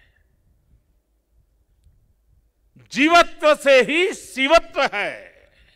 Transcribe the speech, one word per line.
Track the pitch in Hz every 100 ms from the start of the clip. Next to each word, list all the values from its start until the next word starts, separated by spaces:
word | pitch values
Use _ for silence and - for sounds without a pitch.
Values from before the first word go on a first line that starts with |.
| _ _ _ _ _ _ _ _ _ _ _ _ _ _ _ _ _ _ _ _ _ _ _ _ _ _ _ 131 117
जीवत्व | 202 302 339 330 - 302 294
से | 277 269
ही | 208 311 381
शिवत्व | - - 254 269 330 320 - 269 202
है। | 180 110 90 _ 98 _ _